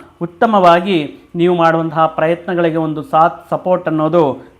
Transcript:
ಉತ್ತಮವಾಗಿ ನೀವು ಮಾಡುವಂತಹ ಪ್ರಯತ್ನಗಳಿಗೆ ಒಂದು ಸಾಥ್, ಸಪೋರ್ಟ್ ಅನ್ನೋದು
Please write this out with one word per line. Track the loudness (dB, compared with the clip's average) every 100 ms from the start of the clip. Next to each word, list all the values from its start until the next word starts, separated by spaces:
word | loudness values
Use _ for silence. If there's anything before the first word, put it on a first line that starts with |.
| -14 -12
ಉತ್ತಮವಾಗಿ | -10 -2 0 4 4 4 2 -2 -4 -12 _ -2
ನೀವು | 0 2
ಮಾಡುವಂತಹ | 2 0 -2 -2 -2
ಪ್ರಯತ್ನಗಳಿಗೆ | 0 -2 -2 -4 -2 -2 -2
ಒಂದು | -4 -6
ಸಾಥ್, | -2 0 0 -2 -8
ಸಪೋರ್ಟ್ | -6 -2 -2 -2
ಅನ್ನೋದು | -2 0 2 0 -2 -14